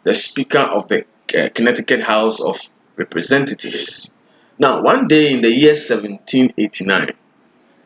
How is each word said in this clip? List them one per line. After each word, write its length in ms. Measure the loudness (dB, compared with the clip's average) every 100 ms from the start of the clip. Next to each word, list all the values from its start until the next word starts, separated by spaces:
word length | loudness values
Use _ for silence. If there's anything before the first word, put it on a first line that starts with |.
the 140 | -2 0
Speaker 420 | 0 -4 -2 0
of 300 | 0 -2 -2
the, 180 | -4 -4 _ -6 -2
uh, 120 | -2
Connecticut 480 | 0 0 0 -2 -2
House 380 | 0 0 0 -2
of 180 | -4 -6 -12 _ _ -10
Representatives. 1120 | -6 -4 0 0 0 -6 -8 -6 -8 -8 -14 _ _ _ _ -2
Now, 240 | 0 2
one 260 | 2 2 4
day 260 | 4 4
in 80 | 2
the 100 | 2
year 240 | 4 4 4
seventeen 800 | 2 -2 -4 -10 -2 2 2 0
eighty-nine, 540 | -4 -4 -2 -2 -2 -8 _ _ _ _ _ _